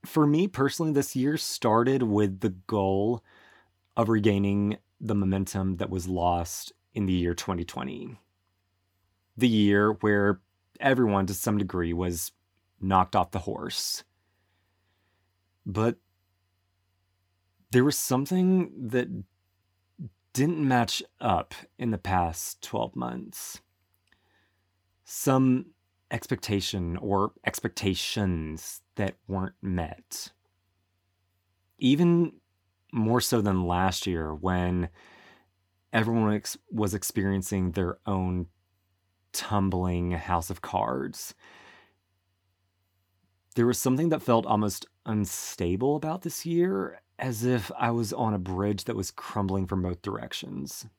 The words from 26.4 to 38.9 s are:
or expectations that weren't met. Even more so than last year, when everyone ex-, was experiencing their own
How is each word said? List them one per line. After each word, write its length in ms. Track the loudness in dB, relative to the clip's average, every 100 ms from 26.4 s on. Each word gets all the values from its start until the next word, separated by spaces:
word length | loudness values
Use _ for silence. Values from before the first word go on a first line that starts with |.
| 0 -2 0 -4 -4 -4
or 360 | -2 0 0 _ -6
expectations 1400 | -4 -6 -2 -2 -2 -4 -2 0 0 -4 -10 -12 -16 _ -6
that 200 | -6 -6 -8
weren't 280 | -6 -6 -8
met. 680 | -6 -4 -4 -10 _ -14 -14 _ _ _ _ _ _ _ _ _ _ _ _ _ _ _
Even 540 | 4 6 6 6 4 -2 _ _ _ _ _
more 260 | -2 2 2
so 220 | 4 2
than 260 | 2 2 2
last 400 | 2 2 0 -2
year, 260 | -2 -4
when 540 | -4 0 0 0 0 -2 _ -20 -20 -20 -20 _ _ _ _ _
everyone 420 | 0 2 2 2
ex-, 240 | 0 -4 -14 _
was 220 | -2 0
experiencing 800 | 0 -4 -2 0 0 0 -2 0
their 260 | 0 -2 -4 -4
own 420 | -2 0 -2 -6 _ _ _ _